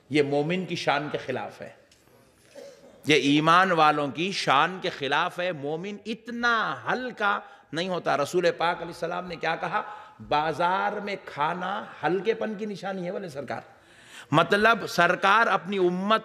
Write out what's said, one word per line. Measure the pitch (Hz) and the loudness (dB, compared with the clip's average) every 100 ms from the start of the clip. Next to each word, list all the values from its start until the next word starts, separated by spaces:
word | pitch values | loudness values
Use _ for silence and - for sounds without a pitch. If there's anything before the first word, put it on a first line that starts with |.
| - | 0
ये | 147 | 2
मोमिन | 139 143 147 185 175 | 4 2 0 -2 -4
की | 170 | -4
शान | - 143 147 | -2 -2 -2
के | 143 | -6
खिलाफ | - 120 104 - | -6 -8 -8 -12
है। | - - _ _ _ _ _ _ _ - - - - - 127 | -16 -18 _ _ _ _ _ _ _ -20 -20 -20 -20 -8 2
ये | 147 | 4
ईमान | 135 147 156 175 190 | 4 4 6 6 6
वालों | 170 151 151 143 | 6 4 4 0
की | 135 185 | -2 -4
शान | 185 - 139 160 185 | -2 2 4 4 0
के | 180 | -6
खिलाफ | - 139 143 175 175 | -4 -2 0 0 -2
है। | 180 | -6
मोमिन | 160 139 160 196 208 214 | -4 -6 -6 -8 -10 -8
इतना | 226 233 240 240 226 180 131 135 | -10 -10 -4 0 0 0 -4 -4
हल्का | 220 254 - 208 202 - - _ | -4 -4 -2 -2 -2 -6 -18 _
नहीं | 156 185 | -6 -4
होता। | 175 156 | -2 0
रसूल | 139 139 175 175 | 0 0 0 0
पाक | 165 165 165 | 2 0 -2
अलैहिस्सलाम | 170 165 165 175 180 | -6 -8 -6 -6 -8
ने | 170 | -6
क्या | 160 165 | -4 -2
कहा? | 175 208 - - - - | -4 -4 -6 -12 -18 -20
बाजार | 110 147 156 147 175 190 202 202 | -2 0 2 2 2 2 0 -4
में | 202 190 | -6 -8
खाना | - - 151 180 185 208 226 - | -8 -2 -2 -2 -4 -6 -8 -4
हल्केपन | 151 190 196 220 214 202 | -2 0 0 -2 -4 -4
की | 214 | -8
निशानी | 196 185 190 | -8 -8 -6
है, | 175 | -6
बोले | 196 185 | -6 -8
सरकार। | 139 127 - - - _ - - - - | -10 -8 -10 -12 -20 _ -20 -20 -20 0
मतलब, | 151 170 208 220 220 165 | 2 4 4 4 4 0
सरकार | - 170 180 196 214 226 | 2 2 4 4 4 4
अपनी | 190 165 202 | 2 -2 0
उम्मत | 175 180 196 220 | 0 0 0 0